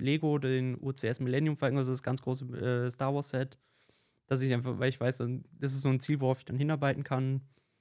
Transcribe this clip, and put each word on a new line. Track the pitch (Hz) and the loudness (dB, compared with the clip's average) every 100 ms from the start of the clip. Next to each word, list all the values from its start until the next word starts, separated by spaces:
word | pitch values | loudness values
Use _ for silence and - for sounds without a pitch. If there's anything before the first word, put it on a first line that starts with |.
Lego | 135 151 156 147 | 0 2 2 2
den | 143 131 127 123 | 2 0 0 -2
U | 135 | -6
C | 135 113 | -2 -2
S | 127 | 0
Millennium | 127 127 156 147 | 0 2 2 2
Falcon, | 135 139 | 2 2
also | 127 | 0
das | 127 | -2
ganz | 127 131 | -2 -2
große, | - 131 127 | -2 -4 -6
äh, | 123 123 123 123 | -4 0 0 0
Star | 120 135 | -2 -2
Wars | 143 143 | 0 -2
Set, | 127 135 - _ _ _ _ _ _ _ | -2 -4 -8 _ _ _ _ _ _ _
dass | 131 | 0
ich | 131 | 2
einfach, | 123 127 120 | 0 0 0
weil | 127 | -2
ich | 131 | 0
weiß, | 120 131 | 0 0
dann, | 120 127 - | -2 -4 -8
das | - 139 | -6 -4
ist | 135 | 0
so | 135 | 2
ein | 131 | 2
Ziel, | - 147 | 2 2
worauf | 131 131 | 2 0
ich | |
dann | - 127 | -2 -2
hinarbeiten | 147 151 143 147 | 0 2 2 0
kann. | 139 131 131 135 - _ _ _ | -2 -2 0 -2 -4 _ _ _